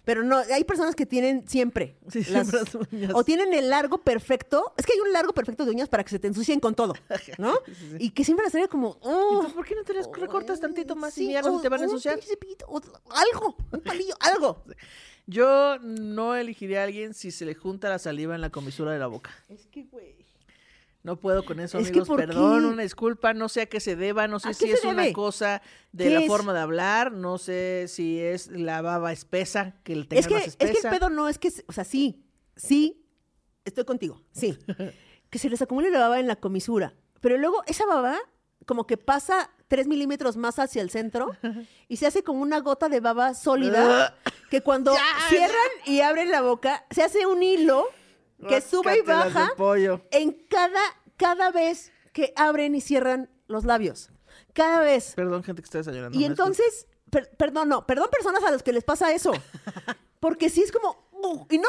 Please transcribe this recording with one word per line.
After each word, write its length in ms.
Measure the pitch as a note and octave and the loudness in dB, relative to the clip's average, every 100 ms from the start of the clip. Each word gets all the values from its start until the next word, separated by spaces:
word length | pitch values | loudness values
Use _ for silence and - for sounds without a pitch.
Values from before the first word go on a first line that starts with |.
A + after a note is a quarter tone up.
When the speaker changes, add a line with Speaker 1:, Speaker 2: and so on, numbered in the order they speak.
Speaker 1:
pero 220 | - G#3+ | -2 0
no, 140 | B3 C4 | 2 2
hay 260 | A3 C4+ | 2 0
personas 300 | - E4+ E4 | 0 0 0
que 100 | D#4+ | -2
tienen 420 | C#4 B3+ C4 C4 - | -2 0 0 0 -2
siempre 520 | C4 B3 A3 C3+ - - | 0 0 -2 -6 -10 -8
Speaker 2:
Sí, 120 | A3+ E3 | -6 0
Speaker 1:
las 180 | G3+ A#3 | 0 2
Speaker 2:
siempre 120 | A#3 A3 A3+ | 0 -2 -6
las 100 | - | -8
uñas. 200 | G#3+ F#3+ | -6 0
Speaker 1:
o 80 | A3+ | 2
tienen 300 | A#3+ E4 F#4+ | 2 2 2
el 160 | D#4 C4 | 2 2
largo 300 | C#4 C#4+ F4 | 2 2 0
perfecto, 720 | - A#3 - C4 - D4 A4+ - | 0 0 0 -2 0 -2 0 -2
es 80 | - | 0
que 80 | |
hay 60 | G#4 | 2
un 120 | G4+ | 2
largo 220 | F4 F4+ | 2 0
perfecto 320 | E4 A#3 A3+ B3+ | -2 -4 -4 -2
de 60 | |
uñas 180 | A3+ C#4 | -2 -2
para 140 | G#3+ | -2
que 40 | G3 | -2
se 100 | G3 | -6
te 100 | G3+ | -4
ensucien 300 | G#3 A#3 D4 | -2 0 0
con 160 | A3+ | 0
todo, 200 | A3+ A3 C#3+ - | 0 -2 -4 -8
Speaker 2:
<laughs> 280 | F#3+ - D3+ | -10 -8 -6
Speaker 1:
¿no? 140 | A3 B4 - | -2 -2 -4
Speaker 2:
Sí, 80 | |
sí, 140 | F3 D3+ | -14 -16
sí. 60 | D#3+ | -8
Speaker 1:
Y 100 | A3+ | -4
que 120 | - | 0
siempre 200 | C#4+ E4+ | 2 2
las 80 | G#4 | 0
trae 140 | D#4 F#4+ | 0 0
como, 300 | C#4+ A3+ - | -2 -4 -6
"Oh, 260 | B3 F4 G4+ | -2 0 2
Speaker 2:
Entonces, 200 | G4+ D#4 | 2 0
¿por 140 | E4 - | -6 -8
qué 80 | |
no 100 | G#4+ | -8
te 80 | G#4 | -6
las 160 | F#4+ - - | -6 -8 -8
recortas 380 | F#4 G4 F#4+ F4+ | -6 -6 -6 -6
Speaker 1:
oh, 40 | |
Speaker 2:
tantito 340 | D#4 E4 C#4+ D#4 | -6 -6 -8 -8
más 160 | D4+ D4 | -8 -6
y 20 | |
Speaker 1:
sí, 60 | F#4+ | -4
Speaker 2:
mierda, 280 | C#4 C#4+ | 0 0
se 60 | C4 | 0
te 80 | B3 | 0
van 120 | C4 | 0
a 20 | |
Speaker 1:
o 40 | F#4 | -2
un 40 | |
Speaker 2:
ensuciar? 220 | B3+ C#4+ | -2 -4
Speaker 1:
pinche 160 | D#4 - | -4 -6
cepillito, 340 | G4+ F#4+ F#4+ - | -10 -10 -16 -12
o 140 | C#4+ - - - | -10 -12 -18 -6
algo, 460 | C#4 A4 A4+ G#4+ - - | -2 -2 -2 -6 -8 -10
un 80 | D#4+ | -8
palillo, 320 | - F4 F#4+ - | -6 -6 -6 -2
algo". 440 | D#4 F#4+ C#4+ E3 - | 0 2 0 -4 -14
Speaker 2:
<laughs> 60 | - - - - - - | -20 -20 -20 -20 -20 -6
Yo 520 | G3 C4 C#4 C#4+ C4 | 2 4 6 4 0
no 540 | A#3 A3 G#3+ G#3+ A#3 | -8 -10 -8 -6 -4
elegiría 460 | B3 A#3 G#3+ G3 G3 | -4 -6 -10 -6 -4
a 40 | |
alguien 300 | G3+ G#3 A3 | -4 -6 -12
si 160 | G#3+ F#3 | -12 -14
se 140 | - | -10
le 100 | D#3+ | -10
junta 340 | D#3 F#3 F#3+ G3+ | -10 -10 -6 -6
la 100 | F#3 | -4
saliva 360 | E3 D3 D#3+ | -6 -6 -6
en 60 | E3 | -6
la 100 | D#3+ | -8
comisura 420 | D3 C3+ - D#3 | -8 -10 -6 -6
de 60 | D3+ | -4
la 80 | B2+ | -6
boca. 240 | A2+ - - _ | -8 -14 -20 _
Speaker 1:
Es 180 | G#3 _ | -20 _
que, 180 | C#4+ | -20
güey. 320 | C4 B3 E3 _ _ _ _ _ _ _ _ _ | -20 -20 -20 _ _ _ _ _ _ _ _ _
Speaker 2:
No 160 | F3 F3 | -10 -4
puedo 280 | F#3+ F#3+ F#3+ | 0 0 -2
con 140 | F3 | -8
eso, 180 | B3 - | -6 -4
Speaker 1:
Es 60 | F3+ | 0
que 60 | F4+ | 2
Speaker 2:
amigos. 80 | F#3 | 2
Speaker 1:
¿por 100 | C#4+ | 0
Speaker 2:
Perdón, 420 | - - D4+ D4+ | 0 4 4 6
Speaker 1:
qué? 40 | D#4 | 4
Speaker 2:
una 140 | A3+ | 0
disculpa. 500 | G3+ - A3+ A3+ A3+ | -4 -2 -2 0 0
No 160 | A3 A3 | 0 -2
sé 140 | A#3+ | -4
a 40 | A3 | -4
qué 140 | G#3+ | -4
se 160 | G3+ F3 | -4 -4
deba. 320 | G3 G#3 G#3+ | -2 0 -2
No 100 | G#3 | -4
sé 120 | A3+ | -6
Speaker 1:
¿A 40 | |
Speaker 2:
si 120 | G#3 A4 | -2 2
Speaker 1:
qué 60 | |
se 60 | B4 | 2
Speaker 2:
es 60 | |
una 180 | G#4 F#4 | 2 0
Speaker 1:
debe? 120 | D4+ | 0
Speaker 2:
cosa 480 | G3+ G#3 - G#3 G3+ - - _ | 0 -4 -2 -4 -4 -10 -20 _
de 120 | E3+ | 0
Speaker 1:
¿Qué 60 | F3+ | 2
Speaker 2:
la 100 | D#4+ | 4
Speaker 1:
es? 60 | G#3 | 4
Speaker 2:
forma 260 | G#3 G#3 | 2 0
de 80 | F3 | -2
hablar. 520 | D#3 E3 F#3+ A3 B3+ | -2 -2 0 0 0
No 260 | G3+ F3+ F#3 | -4 -6 -6
sé 480 | - F3+ F#3 F#3 F3 | -6 -4 -4 -4 -6
si 320 | - E3 E3 | -6 -4 -2
es 280 | E3+ F3 - | -2 -4 -8
la 340 | F3+ E3 D#3+ | -8 -6 -4
baba 280 | E3 F3 E3+ | -4 -4 -4
espesa, 640 | D#3+ - F3+ F#3 G#3 F#3+ - | -8 -6 -4 -2 -4 -6 -10
que 140 | - D#3 | -10 -8
le 80 | |
tengan 160 | C#3 B3 | 0 2
Speaker 1:
Es 60 | - | 2
que, 60 | |
Speaker 2:
más 120 | G#4 E3 | 0 -2
Speaker 1:
es 80 | - | -2
que 80 | |
el 60 | - | 0
Speaker 2:
espesa. 180 | A4 - | 2 0
Speaker 1:
pedo 180 | F4+ F#4 | 0 0
no 200 | D4+ D4+ | 0 -2
es 80 | D4 | -2
que 120 | F4 | -4
se, 140 | - - | -6 -10
o 40 | |
sea, 120 | G#3 | -10
sí, 380 | F#3 C4+ C#4+ - _ _ _ | -4 -2 -2 -4 _ _ _
sí, 480 | - - C#4+ D#4 - _ _ _ _ _ _ | -10 2 4 4 -2 _ _ _ _ _ _
estoy 200 | G3 B3+ B3 | -8 -6 -4
contigo, 360 | B3 E3 B2 _ | -4 -6 -10 _
sí. 260 | - A3+ C#3 - | -6 -4 -4 -8
Speaker 2:
<laughs> 640 | - F#3+ - _ _ _ | -8 -10 -14 _ _ _
Speaker 1:
Que 80 | A#3+ | -6
se 100 | C4 | -4
les 140 | A#3+ | -2
acumule 280 | B3+ C4 F#4 | -2 0 2
la 100 | D4+ | 4
baba 200 | A#3 B3 | 4 2
en 60 | B3+ | 0
la 100 | G#3 | -2
comisura. 560 | F#3+ F#3+ A#3+ A3 D#3+ - _ _ | -4 -4 -2 -2 -2 -6 _ _
Pero 180 | B3 B3+ | 0 2
luego 240 | D#4 G4+ - | 2 0 -2
esa 200 | E4 G#4 | -2 0
baba 320 | D4+ B3 E4+ B4+ _ _ _ - | 2 0 -2 -8 _ _ _ -6
como 200 | A#3+ - | -4 -2
que 120 | A3 | -2
pasa 520 | - C#4 - F#4 - _ - | 0 0 2 0 0 _ -2
tres 180 | C4+ C4 | 0 2
milímetros 500 | D4 C#4+ C#4+ B3+ A3 | 0 -2 -2 -2 -2
más 220 | A#3+ C#4+ | -4 -2
hacia 240 | C4+ A3+ | -2 -2
el 80 | F#3 | -4
centro 440 | A3 A3 A#3+ D4 - | -4 -4 -4 -4 -6
Speaker 2:
<laughs> 480 | A#3 A3 A#3 _ - | -8 -10 -14 _ -12
Speaker 1:
y 80 | A#3+ | -2
se 100 | D4 | 0
hace 140 | G4 | 0
como 200 | E4+ C4+ | -2 -2
una 180 | C#4+ D4+ | -2 0
gota 300 | C#4 C4+ D#4 | 0 0 0
de 100 | C4 | 0
baba 320 | A#3 A#3 C4 | 0 2 0
sólida 840 | B3 D4 C4+ C4 A#3 A#3+ B3 C4 - - | 0 0 2 4 4 6 6 2 -2 -10
Speaker 2:
<laughs> 180 | - - | -10 -2
Speaker 1:
que 100 | C4+ | 0
cuando 320 | C#4+ C4+ C4 | 2 2 4
Speaker 2:
Ya, 100 | C#4 D4 D4 E4 | 4 4 0 2
Speaker 1:
cierran 240 | E4+ F4+ A#4 B4+ A4+ C#4+ | 4 4 4 0 -2 0
Speaker 2:
ya. 60 | |
Speaker 1:
y 80 | C#4 | 4
abren 280 | D4 D#4+ F4 | 4 2 2
la 120 | D4+ | 2
boca, 420 | B3 A#3+ C4+ C#4+ - | 2 2 0 -2 -2
se 120 | - | 0
hace 220 | D#4+ G4+ F#4+ | 2 2 2
un 160 | F4+ | 4
hilo 440 | F#4 F#4 D#4 C4+ B4 - _ _ _ _ - | 4 6 6 4 2 -6 _ _ _ _ 0
que 140 | C4+ | 0
sube 340 | - F4+ F#4 G#4+ | 2 0 4 4
y 40 | |
Speaker 2:
Guácatelas 260 | E4 D#4+ C#4 | 4 4 4
de 60 | D4+ | 2
Speaker 1:
baja 140 | F4+ | 0
Speaker 2:
pollo. 460 | C5 G3 G3+ F#3+ F#3 - | 2 2 4 2 0 0
Speaker 1:
en 180 | C#4+ D4+ - - | 2 2 -2 -2
cada, 320 | F#4+ F4+ G4 G4+ - _ - | 2 2 2 0 -4 _ 0
cada 320 | F4 F4 F#4 | 2 2 2
vez 420 | F4 E4 E4 - _ _ | 2 2 -2 -10 _ _
que 180 | - C4 - | -4 -2 2
abren 380 | D4+ D4+ D4 | 2 2 0
y 60 | C#4+ | -2
cierran 480 | - C#4 B3+ B3+ B3+ _ - | 0 2 2 -2 -6 _ -8
los 180 | G#3+ A#3 | -2 0
labios. 420 | A#3 F#3 - - _ _ - _ | 2 0 -6 -16 _ _ -20 _
Cada 260 | - D#4+ E4 | 0 4 4
vez. 320 | D4+ C4 - | 4 2 0
Speaker 2:
Perdón, 300 | - F3+ F3 | -4 -2 -4
gente 160 | F#3 F3 | -6 -12
que 60 | - | -8
está 100 | D#3+ | -8
desayunando, 380 | D#3 B2+ B2 C4 | -8 -8 -4 0
Speaker 1:
Y 60 | |
Speaker 2:
una 60 | C#4+ | 0
disculpa. 200 | D4 F#4+ F#4+ | 2 2 2
Speaker 1:
entonces, 280 | A#4 - - _ _ | 2 0 -10 _ _
per-, 200 | C4+ - - | -2 -2 -2
perdón, 320 | C#4+ D4+ D4 | 0 2 2
no, 180 | C4 - | 2 0
perdón 220 | B3+ G#4 | 0 2
personas 320 | C5+ F4+ F#4+ | 0 0 2
a 80 | F#4+ | 2
las 120 | C4+ | 2
que 100 | - | 0
les 100 | A#3+ | 0
pasa 300 | C4 D4 E4+ | 0 2 2
eso. 200 | D#4+ E4+ | 2 0
Speaker 2:
<laughs> 380 | D#3+ - D3+ - F3+ - - _ _ | -2 -6 -18 -16 -12 -12 -12 _ _
Speaker 1:
Porque 300 | D#4+ E4 D#4 | -2 2 2
sí 120 | E4+ | 4
es 80 | G4+ | 2
como, 360 | A4+ G4 - _ | 2 -2 -4 _
"Ugh", 340 | F#4+ F#4+ D4+ - | -8 -6 -6 -2
y 80 | |
no 100 | D#4+ | 0